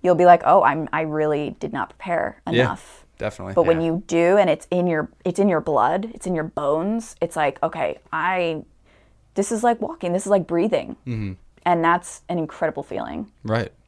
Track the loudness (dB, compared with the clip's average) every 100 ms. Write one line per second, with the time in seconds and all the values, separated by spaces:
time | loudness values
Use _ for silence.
0 | 4 6 8 8 8 6 6 2 -4 -4
1 | -2 -2 0 0 -4 -8 -10 -8 -8 -10
2 | -6 -4 -4 -6 -2 0 0 -2 -12 -20
3 | _ _ -10 -8 -6 0 2 2 2 -2
4 | -2 0 4 4 4 0 -2 -2 0 -2
5 | -4 _ -6 0 2 2 0 2 2 0
6 | -6 -10 -6 -4 -4 -4 -2 -2 -2 -4
7 | -8 -8 -6 -2 -2 -2 -6 -4 -6 -6
8 | _ -4 -2 0 -2 -4 -10 _ _ _
9 | _ _ _ -4 -4 0 0 0 -4 -6
10 | -4 -4 0 0 2 -2 0 -2 -4 -12
11 | -8 -6 -6 -10 -16 _ 0 2 2 2
12 | -2 -18 _ -6 -6 -4 -4 -4 -10 -8
13 | -8 -10 -14 _ -4 -2 -4 _